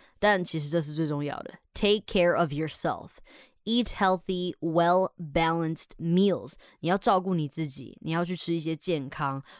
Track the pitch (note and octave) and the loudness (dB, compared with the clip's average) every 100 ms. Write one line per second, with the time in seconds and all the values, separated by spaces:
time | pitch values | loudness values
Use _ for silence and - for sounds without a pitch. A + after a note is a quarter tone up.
0 | _ - G#3 G3+ F3 D#3+ D3 E3+ D3+ D3+ | _ 0 2 2 0 -4 -2 -2 -2 -2
1 | D#3+ D3 C#3+ - - - _ - G#3 G#3+ | -2 -2 -4 -8 -12 -18 _ 0 2 2
2 | - G3+ F3 D3+ E3 C#3+ D#3 - E3 G2+ | 2 2 4 4 0 -2 -6 -4 -4 -4
3 | - - - - - _ - A#3 A#3 - | -8 -20 -20 -20 -20 _ -2 0 0 2
4 | G3 F#3 - F#3 F3+ - E3 E3 E3+ F3+ | 2 2 -2 -4 -4 -4 0 4 4 4
5 | F#3 - D#3+ D#3 D#3+ E3 D#3+ E3 - - | 2 -4 -4 0 2 2 -2 -4 -8 -6
6 | E3 F3 G3+ D3+ C3 - - _ D#3 F#3+ | 2 4 4 2 -4 -12 -16 _ -2 2
7 | - F#3+ F#3+ F3+ D3 - D#3 C3+ C3 - | 4 2 2 -2 -2 -4 -6 -8 -14 -12
8 | - E3 F3 F3+ - E3+ D#3+ E3 - D#3+ | -4 -2 -2 -4 -2 -2 -2 -4 -2 -4
9 | C3+ - C#3+ C3+ - | -4 -6 -4 -4 -10